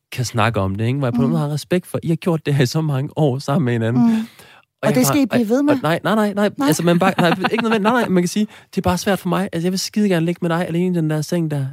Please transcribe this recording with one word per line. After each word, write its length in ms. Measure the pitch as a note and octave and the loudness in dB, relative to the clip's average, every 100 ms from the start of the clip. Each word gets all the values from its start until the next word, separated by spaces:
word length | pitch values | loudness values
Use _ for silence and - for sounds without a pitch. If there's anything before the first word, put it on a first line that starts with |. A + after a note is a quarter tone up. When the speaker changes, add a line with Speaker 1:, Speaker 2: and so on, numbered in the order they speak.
| _ | _
Speaker 1:
kan 120 | - | -8
snakke 360 | A#2+ A#2 G#2+ G#2+ | -4 0 0 0
om 140 | F#2+ | -2
det, 120 | G2 A2+ | -2 -2
ikke? 120 | C#3 | 0
Hvor 80 | C3 | -2
jeg 80 | |
på 60 | A#2+ | 0
en 40 | - | 0
Speaker 2:
Mm. 40 | |
Speaker 1:
måde 80 | E3 | 0
har 60 | D3 | -2
respekt 340 | D3+ - F3+ - | -4 -2 -4 -2
for, 120 | - | -6
I 60 | - | -2
har 80 | D#3+ | -2
gjort 300 | - D#3+ D3 | 0 -2 0
det 80 | |
her 80 | C#3 | 2
i 40 | B2 | 2
så 140 | D#3+ | 0
mange 300 | D#3+ C3+ C#3+ - | -2 -2 -4 0
år 220 | D3+ B2+ | 0 0
sammen 260 | - C#3 | 0 0
med 80 | B2 | 2
hinanden. 300 | A#2+ A2+ B2+ A#3 | 0 2 2 4
Speaker 2:
Mm. 200 | A3 A3+ - - - _ _ | 2 -2 -12 -20 -20 _ _
Og 60 | - | 0
Speaker 1:
jeg 60 | |
Speaker 2:
det 0 | |
Speaker 1:
kan 100 | B3+ | 2
Speaker 2:
skal 240 | B3+ D4+ B3+ | 2 2 2
Speaker 1:
bare, 120 | B3 | 0
Speaker 2:
I 40 | |
blive 40 | G#3+ | 2
ved 80 | B3 | 2
Speaker 1:
ej, 60 | |
Speaker 2:
med. 140 | C#4+ C#4+ | 2 0
Speaker 1:
nej, 180 | D3+ E3+ | 0 0
nej, 100 | D#3+ | 0
nej, 180 | A3 G#3 | 0 0
nej. 160 | G3 G#3 - | 0 -2 0
Speaker 2:
Nej. 80 | C#4 | -2
Speaker 1:
Altså, 140 | - | 0
man 160 | E3+ F3 | 2 2
bare, 140 | F#3+ - | 2 2
nej, 100 | - | 2
Speaker 2:
<laughs> 240 | F#3 - | 2 0
Speaker 1:
ikke 100 | A#3 | -2
nødvendigt, 180 | A#3 A3+ | 0 2
nej, 180 | G#3 B3 | 2 2
nej. 80 | A3 | 2
Man 140 | F#3 | 2
kan 60 | F3 | 0
sige, 180 | G#3 G#3+ - - | 0 -4 -6 -10
det 80 | - | -4
er 40 | |
bare 160 | F3+ F3+ | -2 -2
svært 200 | - F#3 | 0 -2
for 100 | F#3 | -2
mig. 200 | E3+ G3 | -2 -2
Altså, 140 | E3 F3 | -4 -2
jeg 60 | |
vil 60 | F#3 | -2
skide 300 | - - G#3 | -4 -2 0
gerne 180 | F3 E3 | 2 0
ligge 120 | F3 | -2
med 80 | F3 | -2
dig 180 | E3 F3+ | -2 -2
alene 280 | E3 F#3 F3 | -2 0 0
i 20 | |
den 120 | D#3 | 0
der 120 | D#3 | -2
seng 280 | D3+ F3 D#3+ | -2 -2 -2
der. 160 | D3 C3+ | -2 -4